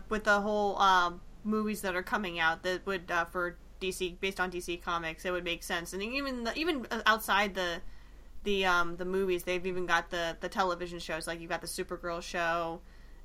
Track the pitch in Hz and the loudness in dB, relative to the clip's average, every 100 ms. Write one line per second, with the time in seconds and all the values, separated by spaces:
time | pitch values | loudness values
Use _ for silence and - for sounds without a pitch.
0 | - 214 214 208 202 208 202 190 196 185 | 0 0 6 4 6 2 2 6 8 8
1 | 175 175 - - 208 214 214 214 196 180 | 6 0 -12 -8 -2 0 0 -2 -2 -2
2 | 180 226 202 170 160 165 180 185 185 196 | 0 -2 -2 2 2 2 0 -2 -2 -4
3 | 170 175 170 185 175 170 - - 185 185 | 0 0 0 -2 -4 -6 -16 -6 -4 -2
4 | 185 175 196 190 180 175 180 170 - 170 | -4 -2 -4 0 -2 -2 -4 -6 -2 -2
5 | 165 160 185 180 170 175 - 180 170 185 | -2 -4 -2 -2 -2 -4 -2 -4 -4 -6
6 | 208 269 277 254 233 226 320 294 220 233 | -4 -2 -4 -2 -4 -2 0 0 -2 0
7 | 220 220 220 202 208 185 180 170 - - | 4 4 4 2 4 2 -2 -2 -6 -10
8 | - - - - 208 196 190 175 170 170 | -14 -18 -14 -6 0 2 4 6 4 0
9 | 180 190 190 180 175 180 180 185 180 170 | -2 0 2 0 0 -2 0 -2 2 2
10 | 170 175 165 160 180 233 190 170 175 175 | 2 -2 -2 -2 -6 0 2 2 -4 -8
11 | 160 160 175 165 165 175 165 - 180 175 | -4 -4 -4 -6 -4 -4 -4 -6 -4 -4
12 | 175 170 - 180 170 170 165 165 - - | -4 -6 -4 -2 0 0 0 -6 -12 -18
13 | - - | -18 -18